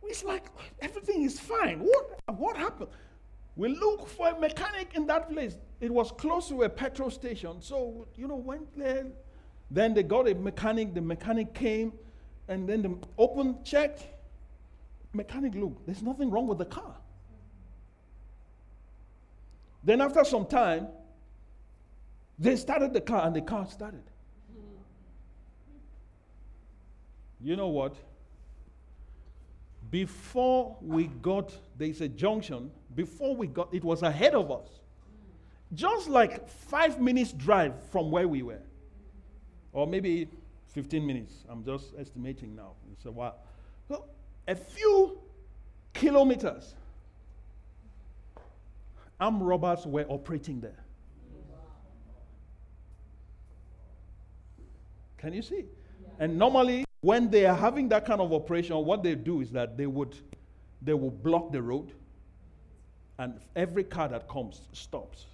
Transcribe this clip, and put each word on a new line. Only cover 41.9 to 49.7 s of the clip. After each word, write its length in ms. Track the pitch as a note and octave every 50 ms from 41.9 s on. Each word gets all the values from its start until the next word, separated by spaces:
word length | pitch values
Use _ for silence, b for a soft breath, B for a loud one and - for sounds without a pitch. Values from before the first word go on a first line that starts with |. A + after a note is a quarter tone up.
| - D3
estimating 560 | C#3 C3+ - B2+ B2 C3 C3 B2+ C3 A2 G#2+
now. 180 | G#2+ G#2 F#2+ F#2 - - - G#2
It's 140 | - -
a 40 | B2
while. 280 | A2 A#2 A#2+ A#2+ - - b b b b b b b b b -
So, 160 | C#4+ D4 D4 - - - - - - - -
a 80 | - F#3+
few 640 | F#3 - - - G4+ G#4+ G#4+ G4+ G4 F#4+ E4+ F#4+ - - - - - - - - - - - - - - - -
kilometers, 800 | - - D#4 C#4+ C#4 C#4 C4+ B3 - G#3+ F#3 - - - - - - - - - - - - - - - - - - - - - - - - - - - - - - - - - - - - - - - - - - - - - - - - b b b b b -
armed 220 | F3+ G#3+ A3 G#3
robbers 460 | F#3+ F3+ F3+ F3 D#3+ F3+